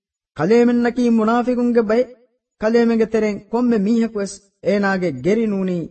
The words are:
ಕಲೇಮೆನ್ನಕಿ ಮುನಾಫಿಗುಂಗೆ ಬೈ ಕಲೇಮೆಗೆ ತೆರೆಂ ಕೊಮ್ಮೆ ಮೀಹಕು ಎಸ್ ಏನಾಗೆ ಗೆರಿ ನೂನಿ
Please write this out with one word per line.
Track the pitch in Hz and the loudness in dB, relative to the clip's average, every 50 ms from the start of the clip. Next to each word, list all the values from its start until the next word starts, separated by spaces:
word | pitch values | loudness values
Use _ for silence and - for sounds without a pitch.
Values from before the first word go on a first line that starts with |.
| _ _ _ _ _ _ _ | _ _ _ _ _ _ _
ಕಲೇಮೆನ್ನಕಿ | - 147 185 226 240 240 240 240 240 240 240 233 254 247 240 | -4 0 2 4 4 4 4 2 2 0 0 0 0 0 2
ಮುನಾಫಿಗುಂಗೆ | 226 226 214 220 233 247 233 247 247 240 247 240 233 240 | 2 2 2 2 0 0 0 0 -2 0 0 2 2 2
ಬೈ | 226 202 220 240 254 247 - - _ _ _ _ _ _ _ _ | 2 2 0 0 0 -2 -6 -16 _ _ _ _ _ _ _ _
ಕಲೇಮೆಗೆ | 208 220 233 233 233 233 233 220 220 | -2 0 2 2 2 2 2 0 0
ತೆರೆಂ | 220 - 220 214 214 202 196 | 0 0 -2 -2 -2 -4 -6
ಕೊಮ್ಮೆ | - - - 233 247 240 233 | -8 -6 -4 -2 0 0 2
ಮೀಹಕು | 214 190 202 233 226 226 220 226 208 | 0 0 0 0 0 0 -2 -4 -6
ಎಸ್ | 202 190 - - - _ _ _ - | -8 -8 -10 -14 -20 _ _ _ -2
ಏನಾಗೆ | 170 196 208 202 196 190 190 180 175 | -2 0 0 0 0 0 -2 -2 -4
ಗೆರಿ | 135 127 127 175 214 226 226 | -4 -2 -2 0 0 0 0
ನೂನಿ | 214 202 190 190 185 180 170 160 - | -2 -2 -2 -2 -2 -4 -4 -6 -10